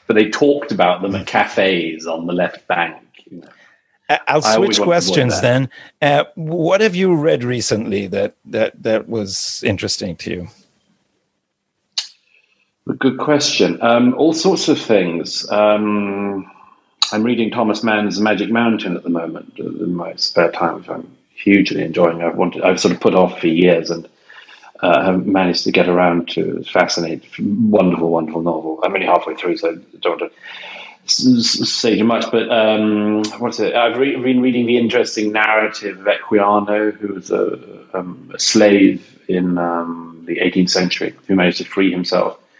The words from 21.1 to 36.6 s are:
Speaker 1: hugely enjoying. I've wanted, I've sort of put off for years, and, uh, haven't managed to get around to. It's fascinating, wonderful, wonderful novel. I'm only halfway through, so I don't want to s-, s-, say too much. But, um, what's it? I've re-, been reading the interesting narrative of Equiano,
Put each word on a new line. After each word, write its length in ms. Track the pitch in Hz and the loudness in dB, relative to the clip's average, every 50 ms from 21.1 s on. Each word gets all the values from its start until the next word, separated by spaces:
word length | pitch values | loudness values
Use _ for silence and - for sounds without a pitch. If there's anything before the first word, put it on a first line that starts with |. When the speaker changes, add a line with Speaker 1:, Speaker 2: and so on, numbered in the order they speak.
| - _ _ _ _ | -20 _ _ _ _
Speaker 1:
hugely 480 | - - 104 101 98 95 - - 87 87 | -4 2 4 4 4 4 2 0 -2 -4
enjoying. 400 | 82 80 87 87 82 82 85 85 | -2 0 2 2 2 2 0 -2
I've 140 | 82 - | -4 -2
wanted, 260 | - 90 85 - 87 85 | -2 -2 -2 -2 0 0
I've 180 | 92 92 - | 0 2 2
sort 120 | - 98 87 | 2 0 0
of 80 | - | 2
put 140 | - 113 - | 2 2 4
off 260 | 92 90 90 - - | 4 4 2 2 -2
for 60 | - | 0
years, 440 | 85 80 82 90 90 87 82 80 85 | 0 2 4 4 4 4 4 2 -2
and, 160 | 85 85 82 - _ _ _ - - - - - - - - - - - | -6 -8 -8 -12 _ _ _ -20 -20 -20 -20 -20 -20 -20 -20 -20 -10 -4
uh, 220 | - 90 85 69 87 | 0 2 2 2 2
haven't 240 | 95 92 95 92 | 2 0 0 0
managed 380 | - 95 95 92 87 87 - - | 0 0 2 2 0 0 -2 -2
to 80 | 92 85 | 0 2
get 160 | 95 90 90 | 2 2 2
around 400 | 90 90 90 87 87 85 85 - - | 4 2 4 2 2 0 -2 -4 -4
to. 260 | 85 85 85 82 85 | -4 -4 -4 -4 -6
It's 120 | 85 - | -6 -2
fascinating, 1000 | - 95 87 - - 87 85 80 82 - - - - - 104 101 104 107 113 107 | 0 0 2 0 0 -4 -4 -6 -6 -8 -12 -14 -10 -6 -4 -2 0 0 2 4
wonderful, 400 | 104 101 92 90 82 80 82 82 | 4 4 4 4 2 2 0 0
wonderful 320 | 82 82 80 78 82 85 82 | 0 0 -2 -4 -4 -4 -2
novel. 380 | 85 82 78 80 80 78 - 90 | -2 -2 -4 -4 -8 -6 -4 -4
I'm 80 | 95 98 | -2 -2
only 140 | 95 92 | -2 0
halfway 280 | 90 90 85 - - - | 2 2 2 0 -2 -8
through, 220 | - - 87 85 | -6 -4 -4 -2
so 140 | 82 82 82 | -2 -2 -4
I 280 | 80 - - _ - - | -4 -6 -10 _ -12 -6
don't 200 | - 90 82 76 | -4 -4 -2 -4
want 100 | 82 - | -6 -8
to 80 | - _ - - - - - - - - - - - - _ | -10 _ -20 -20 -18 -18 -18 -18 -18 -18 -18 -20 -20 -10 _
s-, 200 | - - - 117 | -4 -2 2 4
s-, 440 | 127 123 117 110 - - - - - | 4 4 4 2 0 -2 -2 -4 -4
say 260 | - - - 117 104 | -4 -2 0 2 2
too 80 | 95 110 | 2 2
much. 260 | 117 117 107 - - | 2 2 0 0 0
But, 200 | - 113 107 - | 0 0 0 2
um, 720 | 120 113 110 110 107 107 107 107 107 104 104 104 107 107 107 104 - - | 2 2 4 2 2 2 2 0 0 0 0 0 0 0 -2 -4 -6 -6
what's 220 | 120 117 113 113 | -6 -6 -4 -2
it? 140 | 107 98 - | -2 0 0
I've 220 | 120 120 120 117 | 2 0 0 0
re-, 200 | 123 135 139 - | 0 0 0 -2
been 260 | 131 120 131 127 127 123 | -2 0 0 2 2 2
reading 240 | 127 120 123 120 | 2 2 2 2
the 100 | 113 120 | 2 2
interesting 560 | 123 117 110 120 123 110 - - 113 107 107 107 | 2 2 2 2 0 0 0 -2 -4 -2 -2 0
narrative 680 | 110 107 107 110 107 107 104 - - 104 101 95 92 | 0 2 2 2 2 0 0 -4 -8 -10 -10 -10 -4
of 60 | 95 | -2
Equiano, 840 | 104 98 - - - 110 104 101 101 104 104 | -2 -2 -2 0 0 2 2 4 4 4 2